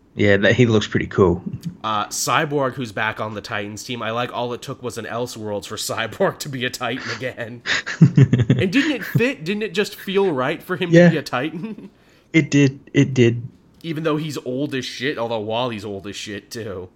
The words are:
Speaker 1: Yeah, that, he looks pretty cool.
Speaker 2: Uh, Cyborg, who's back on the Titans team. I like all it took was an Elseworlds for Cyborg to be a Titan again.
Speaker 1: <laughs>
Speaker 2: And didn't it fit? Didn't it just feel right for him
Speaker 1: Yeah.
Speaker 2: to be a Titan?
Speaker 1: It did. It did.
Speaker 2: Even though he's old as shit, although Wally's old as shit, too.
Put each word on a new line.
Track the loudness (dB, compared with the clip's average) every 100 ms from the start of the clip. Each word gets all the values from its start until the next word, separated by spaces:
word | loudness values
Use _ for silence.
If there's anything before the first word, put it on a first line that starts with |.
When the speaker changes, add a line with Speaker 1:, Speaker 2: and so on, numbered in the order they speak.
| _ 0
Speaker 1:
Yeah, | 4 6
that, | 6 4
he | 4
looks | 4 2
pretty | -2 -2
cool. | 4 4 4 -2 -10 -12 -8
Speaker 2:
Uh, | -4 -2 -2
Cyborg, | -4 0 0 0 0 -2
who's | -4 -8
back | -4 -4 -4
on | -6 -8
the |
Titans | -8 -8 -6 -10
team. | -10 -8
I | -4
like | -4 -4
all | -4 -6
it | -6
took | -10 -10
was | -10 -10
an | -8
Elseworlds | -6 -6 -8 -6 -6 -8
for | -8
Cyborg | -6 -4 -6 -2 -2 -2
to | -10
be | -6 -6
a |
Titan | -4 -6 -6 -6 -8
again. | -8 -8 -12 -10 -4
Speaker 1:
<laughs> | -4 -4 4
Speaker 2:
And | 6 8 6 6 2 2 2
didn't | 2 0
it | -2
fit? | -4 0 0 -2
Didn't | -6 -4
it | -4
just | -2 -4 -4
feel | -2 0 2
right | 0 -2 -4
for | -6 -4
him | 6
Speaker 1:
Yeah. | 8 8
Speaker 2:
to |
be | 6
a |
Titan? | -2 -4 -4 -6 -10 -12 -18 _ _ _ _
Speaker 1:
It | 2 4
did. | 4 4 2 -2
It | 2 4
did. | 6 4 4 -6 -16 _ _
Speaker 2:
Even | -8 -4
though | -2 -2
he's | -4 -6
old | -6 -4 -4 -4
as | -6
shit, | -6 -6 -4
although | -4 -4
Wally's | -2 -2 -2 -4
old | -8 -10 -10
as | -12
shit, | -10 -12 -12
too. | -12 -10 -10 -12